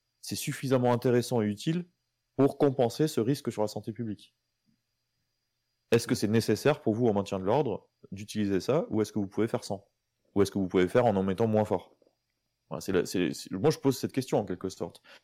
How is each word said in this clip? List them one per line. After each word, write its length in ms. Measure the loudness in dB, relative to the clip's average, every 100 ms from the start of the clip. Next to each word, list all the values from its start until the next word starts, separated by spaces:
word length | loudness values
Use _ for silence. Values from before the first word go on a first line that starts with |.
| _ _
c'est 140 | -10 -8
suffisamment 560 | -6 -6 0 2 4
intéressant 500 | 2 4 2 2 0
et 40 | 0
utile 380 | -2 -2 -4 -6 _ _ _ _ 2
pour 220 | 2 4
compenser 500 | 2 2 0 0 -2
ce 120 | 0
risque 300 | 0 -2 -4
sur 120 | -4
la 60 | -4
santé 240 | -4 -12
publique. 440 | -10 -8 -10 -14 _ _ _ _ _ _ _ _ _ _ _ _ _ _ _ 0
Est-ce 160 | 0 2
que 80 |
c'est 140 | 0 2
nécessaire 520 | 2 2 2 2 0
pour 140 | -2
vous 140 | 0 2
en 40 |
maintien 280 | 2 -2 -4
de 40 |
l'ordre 440 | 0 0 0 -4 _ _ -16
d'utiliser 480 | -14 -8 -2 0 0
ça, 260 | 2 -2 0
ou 120 | -2
est-ce 100 | -2
que 60 | -2
vous 80 | -4
pouvez 220 | -2 -2
faire 160 | -2
sans ? 200 | -6 -10 _ _ _ _ _ 0
Ou 60 |
est-ce 100 | 0
que 60 | 0
vous 100 | 0
pouvez 180 | 2 4
faire 200 | 4 4
en 100 | 2
en 80 |
mettant 240 | 0 0 2
moins 160 | 2
fort ? 320 | 2 -2 -6 _ _ _ _ _ _ _ -12
Voilà, 100 | -10
c'est 120 | -2
la, 120 | 0
c'est, 300 | 0 0 -2
c'est, 160 | -2 -8
moi 200 | -2 0
je 80 | 0
pose 200 | 0 -2
cette 140 | -4
question 260 | -6 -2 -4
en 60 |
quelque 240 | -4 -6 -8
sorte. 340 | -8 -12 -12 -20 -20